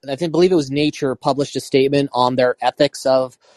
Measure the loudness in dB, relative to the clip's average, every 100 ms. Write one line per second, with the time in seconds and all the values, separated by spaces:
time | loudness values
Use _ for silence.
0 | -10 -6 -2 2 2 2 0 -2 -2 -2
1 | -4 -2 -2 -2 -4 -6 -2 0 2 0
2 | 0 0 0 2 0 0 -2 0 0 0
3 | 0 0 0 -8 _